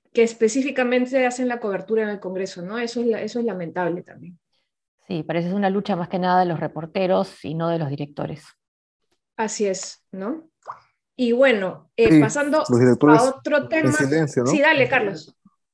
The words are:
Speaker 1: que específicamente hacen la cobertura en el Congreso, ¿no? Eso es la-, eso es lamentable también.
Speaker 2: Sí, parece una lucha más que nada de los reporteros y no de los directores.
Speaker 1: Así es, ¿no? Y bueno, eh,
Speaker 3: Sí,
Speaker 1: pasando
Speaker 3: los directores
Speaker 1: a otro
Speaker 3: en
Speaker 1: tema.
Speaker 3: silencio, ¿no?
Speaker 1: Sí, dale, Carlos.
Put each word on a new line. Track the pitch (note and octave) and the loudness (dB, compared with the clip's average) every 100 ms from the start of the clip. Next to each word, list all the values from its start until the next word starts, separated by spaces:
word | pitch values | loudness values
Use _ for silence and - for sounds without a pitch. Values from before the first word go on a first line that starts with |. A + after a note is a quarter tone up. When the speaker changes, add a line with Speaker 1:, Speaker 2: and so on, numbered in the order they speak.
| _ | _
Speaker 1:
que | A#3+ | 2
específicamente | A3+ - A3 C4+ C4+ C4 B3 B3+ B3 C4 B3 | 2 2 0 2 -2 -2 0 0 0 0 0
hacen | B3 B3 | -2 -4
la | A#3+ | -4
cobertura | G#3+ F#3 F#3 A3 | -4 -6 -2 -2
en | G#3+ | -2
el | G3+ | -4
Congreso, | F#3 F#3 F#3+ F3+ | -8 -6 -8 -8
¿no? | F3 A3+ | -10 -6
Eso | A#3 A#3+ | -6 -2
es | A#3 | -2
la-, | G#3+ | -2
eso | G#3+ A#3+ | -4 -4
es | A#3 | -4
lamentable | F#3 E3 F#3 E3+ F3 | -4 -6 -4 -4 -4
también. | - - E3+ F3 _ _ _ _ _ _ - | -10 -20 -20 -20 _ _ _ _ _ _ -10
Speaker 2:
Sí, | E3+ | -8
parece | D3+ E3 F3 | -4 -4 -4
una | G3+ F#3+ | -2 -2
lucha | G3+ G3+ F3 | -2 -2 -4
más | E3+ | -4
que | F#3 | -2
nada | F3+ F#3 | 0 2
de | F3+ | 2
los | D#3 | -2
reporteros | D#3 D#3 D#3+ G3+ F#3 F#3+ F#3+ - | -6 -8 -8 -2 0 0 -2 -8
y | - D#3+ | -10 -6
no | E3 | -2
de | E3+ | -2
los | C#3+ | -4
directores. | C#3+ C#3+ D3 D#3 D#3 - _ _ _ _ _ _ _ _ - | -6 -8 -8 -10 -10 -18 _ _ _ _ _ _ _ _ -8
Speaker 1:
Así | G#3+ - G3+ | -6 -2 -4
es, | F#3+ - - _ | -4 -8 -16 _
¿no? | F#3+ G3+ D#4+ - _ - - _ _ _ - | -12 -10 -10 -12 _ -20 -20 _ _ _ -4
Y | A#3+ | 0
bueno, | A#3+ C4+ G#3+ F#3+ - _ - | 4 4 2 -2 -8 _ 2
eh, | A3+ | 6
Speaker 3:
Sí, | D#3 | 6
Speaker 1:
pasando | C3+ D4 C#4+ D#4 - | 6 2 0 0 2
Speaker 3:
los | A#2+ | 4
directores | B2+ A#2 D3 D#3 | 6 6 6 6
Speaker 1:
a | C4 | 6
otro | C4 - D4 | 0 -2 -2
Speaker 3:
en | - | 0
Speaker 1:
tema. | D#4+ - | 0 0
Speaker 3:
silencio, | D4+ C4+ D#3 D3+ C3 | 0 0 0 0 0
¿no? | B2 | 0
Speaker 1:
Sí, | C#4+ | 2
dale, | D4+ D4+ B3 | 2 2 2
Carlos. | C4 G#3 D#3+ - _ _ _ _ | 0 -2 -6 -14 _ _ _ _